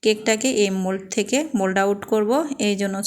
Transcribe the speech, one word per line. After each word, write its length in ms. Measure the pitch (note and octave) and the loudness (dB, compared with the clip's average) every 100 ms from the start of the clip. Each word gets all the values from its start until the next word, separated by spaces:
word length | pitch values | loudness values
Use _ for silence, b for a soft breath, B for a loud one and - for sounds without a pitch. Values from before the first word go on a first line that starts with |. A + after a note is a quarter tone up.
কেকটাকে 440 | G#3+ G#3+ - A3 C4 B3 | 2 0 0 0 0 2
এই 80 | G3+ F#3+ | 2 2
মোল্ড 200 | F#3 F#3+ F#3+ - | -2 -4 -4 -4
থেকে 220 | G#3 C4 D#4 G#3 | 0 0 0 0
মোল্ড 180 | F#3+ F#3+ | 0 2
আউট 160 | G3 G3+ - | 2 0 0
করব। 180 | A3 G#3+ C4+ D#4 C4+ G#3 | 0 2 0 0 -2 -2
এই 80 | G3 | 0
জন্য 160 | G3 G3 | -2 -2